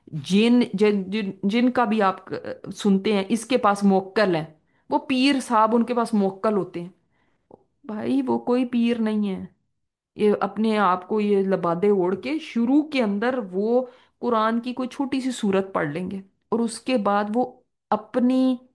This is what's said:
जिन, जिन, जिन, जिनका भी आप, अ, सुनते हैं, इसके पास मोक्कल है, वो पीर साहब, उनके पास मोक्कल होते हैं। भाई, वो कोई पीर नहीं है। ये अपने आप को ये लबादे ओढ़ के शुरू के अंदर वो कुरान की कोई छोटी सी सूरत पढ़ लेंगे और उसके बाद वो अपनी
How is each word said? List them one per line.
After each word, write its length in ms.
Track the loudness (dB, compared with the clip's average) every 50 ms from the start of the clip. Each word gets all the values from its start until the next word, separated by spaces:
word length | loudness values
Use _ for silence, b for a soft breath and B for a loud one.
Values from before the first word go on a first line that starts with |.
| B -12 -12
जिन, 560 | -10 -2 2 2 4 4 6 4 4 4 2 0
जिन, 300 | 2 2 4 4 2 -2
जिन, 360 | -4 -4 -4 -4 -6 -6 -4 -2
जिनका 400 | 0 2 2 2 2 2 0 0
भी 160 | 0 0 2
आप, 260 | 2 0 0 -2 -8 -12
अ, 380 | -12 -10 -10 -12 -12 -12 -12 -14
सुनते 420 | -10 -2 2 2 2 2 2 0
हैं, 160 | 0 0 0 -2
इसके 280 | -4 -4 -2 -2 -2
पास 280 | 2 2 2 2 4 4
मोक्कल 520 | 4 4 4 0 0 0 0 2 2 0
है, 240 | -2 -2 -6 -12 _ _ _ _ _ _ -4
वो 80 | -4 -4
पीर 420 | -2 -2 0 2 4 2 2 0
साहब, 340 | 0 0 2 2 4 4 4
उनके 200 | 2 2 2 0
पास 200 | -2 0 0 2
मोक्कल 400 | 2 2 0 0 -2 -2 0 0
होते 260 | 0 -2 -4 -8 -10
हैं। 140 | -12 -12 -16 _ _ _ _ _ _ _ _ _ _ _ -20 _ _ _ _ _ -14
भाई, 360 | -10 -10 -6 -2 0 0 0
वो 160 | 0 0 -2 -2
कोई 260 | 0 0 0 0 0
पीर 340 | 0 0 0 0 0 0 0
नहीं 300 | 0 -2 0 -2 -2 -2
है। 320 | -4 -6 -10 -14 _ _ _ _ _ _ _ _ _ _ _ _ _
ये 180 | 0 2 2 2
अपने 420 | 2 -2 -4 -2 -2 0 0 2
आप 280 | 2 2 2 0 0 -2
को 160 | -4 -2 -2
ये 220 | 0 2 2 2
लबादे 480 | 2 2 0 0 0 -2 -2 0 2 2
ओढ़ 240 | 2 2 2 0 -2
के 240 | -4 -4 -6 -6 -6
शुरू 440 | -8 -6 -4 -2 0 2 2 2
के 180 | 2 2 -2 -2
अंदर 400 | 0 0 0 0 -2 -2 -2 -2
वो 500 | -6 -4 -4 -2 0 2 2 0 0 -2 B B B B B _
कुरान 400 | -2 0 0 2 2 2 0 -2
की 120 | -4 -4
कोई 140 | -6 -6 -6
छोटी 340 | -6 -4 -6 -4 -2 -2 -2
सी 120 | -2 -4
सूरत 400 | -4 -2 -2 0 0 0 -2 -2 -2
पढ़ 180 | -2 -2 -2
लेंगे 320 | -4 -6 -8 -8 -10 -12 -14 _ _ _ _ _
और 80 | -2 -2
उसके 360 | -2 -2 -4 -6 -4 -2 -2
बाद 400 | 0 0 0 0 0 -2 0 -2
वो 280 | -2 -2 -2 -6 _ _ _ _ _ _ _
अपनी 680 | -4 -4 -4 -6 -2 0 0 2 2 2 2 0 0 -2 -8 _